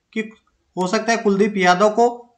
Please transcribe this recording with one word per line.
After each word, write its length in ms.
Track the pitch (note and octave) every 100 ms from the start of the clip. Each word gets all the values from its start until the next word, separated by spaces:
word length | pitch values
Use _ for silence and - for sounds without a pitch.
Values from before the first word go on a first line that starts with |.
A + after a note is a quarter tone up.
| _
कि 80 | A3 G#3+ - _ _ _ F3
हो 100 | F3+
सकता 240 | G#3+ A3
है 60 | A3
कुलदीप 360 | G#3+ F#3+ G#3+ G3
यादव 320 | F3+ F3+ G#3+
को 140 | A3 A#3+ A#3+ -